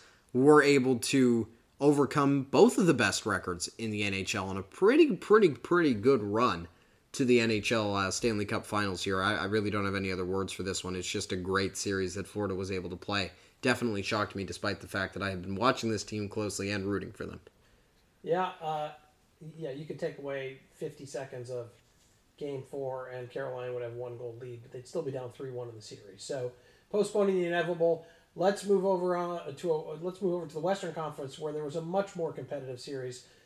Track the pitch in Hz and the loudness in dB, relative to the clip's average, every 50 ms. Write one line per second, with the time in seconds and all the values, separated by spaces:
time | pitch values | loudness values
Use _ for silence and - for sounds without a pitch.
0 | - - - _ _ _ - 123 131 147 151 151 139 143 143 139 123 131 131 117 | -12 -20 -20 _ _ _ 2 6 8 10 10 10 10 8 6 6 6 4 2 0
1 | - - - 135 127 123 120 117 107 - - _ _ _ _ - 139 147 147 143 | 0 2 4 6 6 6 6 4 2 -2 -8 _ _ _ _ 2 4 4 6 6
2 | 139 120 - 151 139 139 139 139 131 - - 135 190 247 240 - 208 165 156 117 | 4 2 2 2 4 4 4 2 0 2 6 8 8 8 8 6 4 4 4 4
3 | 113 98 90 - - 110 98 90 - - 90 87 - - - - 113 110 107 104 | 4 2 2 0 0 0 -2 -2 -2 -4 -6 -6 -6 -8 -8 -6 -6 -4 -2 -2
4 | 104 101 98 95 95 - - 104 92 95 95 98 92 - - - 185 202 381 320 | -2 -2 -2 -2 -4 -4 -4 -4 -4 -4 -4 -6 -8 -10 -2 2 4 6 8 8
5 | 349 294 202 - - - 202 214 214 165 131 - - - 175 175 170 147 123 104 | 6 6 4 0 2 6 6 8 8 6 4 2 -2 0 2 4 4 4 2 2
6 | 101 131 139 123 104 101 101 110 123 120 92 85 85 - _ _ _ _ _ _ | 4 4 4 4 2 0 2 2 2 2 2 -2 -6 -12 _ _ _ _ _ _
7 | _ _ - - 139 120 123 120 117 113 113 107 101 - 123 113 107 104 101 98 | _ _ -2 0 4 6 6 6 6 4 2 0 0 2 2 2 2 2 0 0
8 | 98 95 92 - - 120 110 104 104 101 113 107 113 - 110 104 104 98 92 85 | 0 0 0 0 0 0 0 0 -2 -2 -4 -4 -4 -2 -2 -2 0 0 -2 -2
9 | - 98 95 95 95 101 107 82 82 98 104 110 104 104 98 104 101 98 95 98 | -2 -2 0 0 0 0 0 0 0 0 0 0 0 0 0 -2 -2 -2 -2 -2
10 | 98 95 92 90 92 90 95 95 98 95 - - 92 95 92 - - 95 92 92 | -2 -2 -2 -2 -2 -2 -2 -2 -2 -4 -4 -6 -6 -4 -4 -4 -4 -6 -6 -4
11 | 90 - - 107 95 - 101 92 90 92 95 95 98 92 - - - 104 98 95 | -4 -4 -4 -4 -4 -4 -4 -4 -2 0 0 0 0 0 -4 -4 -4 -2 -2 -2
12 | 95 90 87 98 92 - - 104 104 98 95 92 98 95 98 92 87 90 92 85 | -2 -2 -4 -6 -8 -8 -6 -4 -4 -4 -4 -4 -4 -4 -4 -6 -6 -8 -10 -10
13 | - - 101 101 95 90 - - - - _ _ - 131 123 120 123 120 107 101 | -6 -4 -2 -2 -2 -4 -8 -14 -20 -20 _ _ 0 0 2 2 0 -2 -2 -2
14 | 95 - 117 107 104 - - 98 98 87 - - - 104 98 - - 95 - 101 | -2 -2 0 0 -2 -2 -4 -6 -6 -6 -8 -6 -4 -4 -4 -4 -6 -8 -6 -4
15 | 95 92 - 92 98 98 95 90 87 95 98 95 110 131 131 - - 113 110 98 | -4 -4 -4 -4 -4 -4 -4 -4 -6 -6 -4 0 2 2 2 2 0 -2 -2 -2
16 | - - 107 107 104 98 - 110 107 104 95 - 101 98 104 101 95 98 101 95 | -4 -4 -6 -6 -6 -4 -4 -4 -4 -4 -4 -4 -4 -4 -2 -2 -2 -2 -2 -4
17 | 90 90 - - - 85 - - - - _ _ _ _ _ _ _ _ _ _ | -4 -6 -10 -10 -12 -12 -12 -14 -18 -20 _ _ _ _ _ _ _ _ _ _
18 | _ _ _ _ - 151 165 180 185 180 - - 165 156 156 151 151 151 151 - | _ _ _ _ -4 -2 0 0 0 -2 -4 -8 -6 -6 -4 -4 -4 -6 -10 -14
19 | _ _ _ _ _ _ _ - 160 156 160 160 160 143 131 143 156 - - 139 | _ _ _ _ _ _ _ -20 -18 -18 -14 -10 -10 -10 -10 -10 -10 -12 -10 -6
20 | 175 156 143 - 143 139 139 135 135 131 135 135 - _ _ - 165 147 143 - | -6 -6 -6 -8 -8 -8 -6 -6 -6 -8 -10 -14 -20 _ _ -10 -10 -10 -10 -12
21 | 147 127 - 147 135 131 - 127 120 120 127 123 117 110 - _ _ _ _ _ | -14 -12 -10 -10 -10 -10 -10 -12 -10 -8 -8 -8 -10 -10 -16 _ _ _ _ _
22 | _ _ _ _ _ _ _ - 156 143 139 131 131 - - 143 135 131 131 131 | _ _ _ _ _ _ _ -12 -10 -8 -8 -8 -10 -10 -8 -8 -6 -6 -6 -8
23 | 127 127 127 127 123 123 - 135 139 135 127 127 123 127 123 123 120 117 117 120 | -8 -10 -10 -10 -10 -8 -8 -8 -6 -6 -6 -6 -6 -6 -6 -6 -6 -8 -8 -8
24 | 123 123 120 117 123 120 113 113 127 127 120 117 117 - - 131 127 - - 175 | -10 -10 -10 -10 -12 -12 -12 -12 -14 -14 -14 -14 -16 -16 -16 -16 -14 -10 -8 -6
25 | 156 139 127 131 127 120 - - 139 131 123 123 123 117 110 110 101 - - - | -6 -4 -6 -6 -8 -10 -12 -12 -10 -10 -8 -8 -10 -10 -12 -14 -16 -16 -18 -18
26 | - - 95 101 - - 147 135 123 123 - - _ _ _ _ _ _ - 208 | -18 -20 -20 -14 -10 -8 -6 -4 -6 -6 -8 -12 _ _ _ _ _ _ 0 0
27 | 196 202 - 214 202 196 190 185 175 170 175 175 165 170 175 160 165 165 165 165 | 0 2 2 2 2 4 2 2 2 2 2 0 0 0 0 2 2 2 2 2
28 | - - - - _ _ - 160 170 190 202 196 185 202 202 190 180 196 190 175 | -2 -10 -20 -20 _ _ -4 0 2 2 2 2 2 2 2 4 4 4 2 2
29 | 180 180 180 175 175 175 175 170 165 151 139 - - 175 160 156 156 156 156 160 | 2 0 0 0 -2 -4 -4 -6 -8 -10 -10 -4 -2 0 0 0 -2 -6 -8 -8
30 | 170 185 175 - 208 180 175 180 165 147 156 156 151 180 196 190 - 170 156 165 | -6 -8 -6 -2 -2 -2 -2 -2 -4 -6 -6 -4 -2 0 0 -2 -4 -6 -6 -6
31 | 160 151 139 151 143 131 - - 156 151 147 151 151 147 143 165 160 165 180 196 | -6 -6 -6 -8 -10 -10 -8 -8 -6 -6 -4 -4 -6 -4 -4 -6 -4 -2 -2 -2
32 | 196 196 - 175 165 156 - - 127 - 147 143 135 131 127 120 - - 143 131 | -2 -2 -4 -6 -6 -6 -6 -8 -10 -8 -8 -8 -8 -10 -12 -12 -10 -10 -8 -8
33 | 127 127 123 - - - - _ _ | -8 -8 -10 -12 -16 -20 -20 _ _